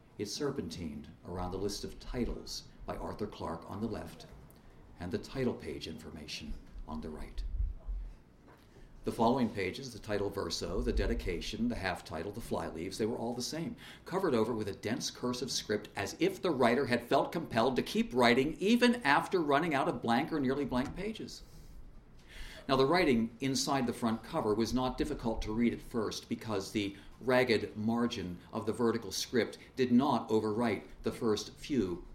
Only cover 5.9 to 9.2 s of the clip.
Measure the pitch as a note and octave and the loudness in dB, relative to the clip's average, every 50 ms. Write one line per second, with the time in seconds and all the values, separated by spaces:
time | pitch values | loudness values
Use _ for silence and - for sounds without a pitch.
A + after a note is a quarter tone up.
5.9 | - - - - - D#2 D2+ - - - - D2 - - - - - - - - | -10 -10 -12 -14 -14 -14 -12 -12 -12 -10 -8 -8 -8 -8 -10 -14 -14 -12 -10 -8
6.9 | D#2 D#2+ E2 E2 D2+ D2+ D2 - - - - - - - - - - - - - | -8 -8 -8 -8 -8 -8 -10 -8 -6 -6 -4 -2 0 0 0 0 -2 -4 -6 -6
7.9 | - - - - - - - - - - - - - - - - - - - - | -6 -4 -6 -8 -12 -16 -20 -20 -20 -20 -20 -20 -20 -20 -20 -20 -20 -20 -20 -20
8.9 | - - - - - - | -16 -10 -6 -6 0 2